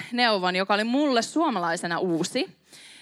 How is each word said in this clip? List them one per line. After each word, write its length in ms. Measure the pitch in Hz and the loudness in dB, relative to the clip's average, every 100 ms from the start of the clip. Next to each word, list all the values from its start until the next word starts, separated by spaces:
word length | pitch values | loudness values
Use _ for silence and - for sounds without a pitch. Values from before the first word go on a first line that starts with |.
| - | -6
neuvon, 440 | 240 240 208 180 185 | 0 2 2 0 0
joka 180 | 190 | 0
oli 100 | 208 | 0
mulle 380 | 220 262 294 240 | 2 0 2 2
suomalaisena 760 | 220 302 320 208 170 170 175 170 | 0 0 0 0 -2 -2 -2 -2
uusi. 580 | 185 160 175 247 381 - _ - - - | 0 -2 -2 -4 -6 -10 _ -20 -20 -20